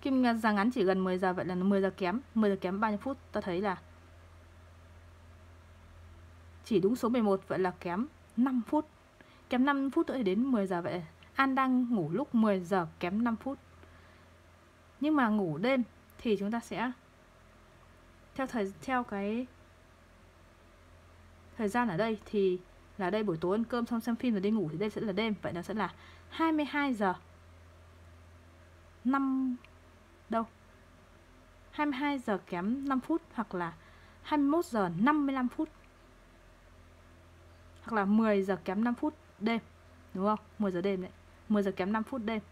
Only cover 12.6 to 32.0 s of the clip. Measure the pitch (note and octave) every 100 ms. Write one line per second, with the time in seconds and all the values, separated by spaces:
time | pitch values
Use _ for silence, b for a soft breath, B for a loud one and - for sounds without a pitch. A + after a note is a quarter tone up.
12.6 | F3 G3 E3 - F3 G3+ A#3+ A3+ - C#4
13.6 | - - B B B B B B - -
14.6 | - - - - C#4+ D#4 A#3+ G#3+ F#3 D3
15.6 | A3 C4+ A#3 - - - B3 G3+ G3 A#3
16.6 | - F3+ A#3 B3 - - - - - -
17.6 | - - - - - - - - C4 B3
18.6 | G3 G3 - B3+ B3 G3+ G3+ A3+ B3+ -
19.6 | - - - - - - - - - -
20.6 | - - - - - - - - - -
21.6 | G#3+ A#3+ A#3+ E3 A3 A3 - G#3 G3 F3+
22.6 | - - - - F#3 G#3 G#3+ E3 F3 G#3
23.6 | A#3 B3 A#3 A#3 A3+ A3+ B3+ G#3+ G3 A3
24.6 | E3 D#3+ G#3+ G#3 A3 F#3 A3+ G#3 - D3+
25.6 | F3 G#3 F3+ - B B B - D#4+ D#4+
26.6 | C#4+ D4 C#4+ A#3 G3+ F3+ - - - -
27.6 | - - - - - - - - - -
28.6 | - - - - A#3+ C#4 C4+ C4 C4 B3
29.6 | - - - - - - - A3+ A3 -
30.6 | - - - - - - - - - -
31.6 | - - D4 C4